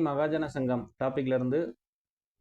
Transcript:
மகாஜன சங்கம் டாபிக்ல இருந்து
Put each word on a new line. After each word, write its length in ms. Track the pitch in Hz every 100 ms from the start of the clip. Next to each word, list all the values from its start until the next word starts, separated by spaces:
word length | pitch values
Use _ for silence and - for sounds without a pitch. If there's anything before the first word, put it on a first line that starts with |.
மகாஜன 400 | 160 143 151 156
சங்கம் 500 | 151 139 127 123 113 -
டாபிக்ல 300 | 135 135 131
இருந்து 420 | 127 127 143 170 - _ _ _ _ _ _